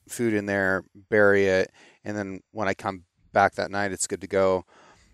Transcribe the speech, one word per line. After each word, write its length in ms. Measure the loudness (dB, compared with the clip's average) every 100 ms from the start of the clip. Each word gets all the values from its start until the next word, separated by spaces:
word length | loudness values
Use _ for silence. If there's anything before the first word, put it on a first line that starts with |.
| _
food 260 | -4 -2
in 120 | -2 -2
there, 380 | -2 0 -2 -6
bury 540 | -18 _ 4 4 4 4
it, 240 | 2 0 _ -20 _
and 120 | -12 -10
then 260 | -10 -12 -14
when 160 | -6 -6
I 60 |
come 320 | -4 -8 -10 -14 _ _
back 240 | 2 2 2
that 160 | -6
night, 200 | -4 -4
it's 140 | -4 -6
good 160 | -8
to 60 | -4
go. 380 | 0 2 0 -4 _ -20 _ _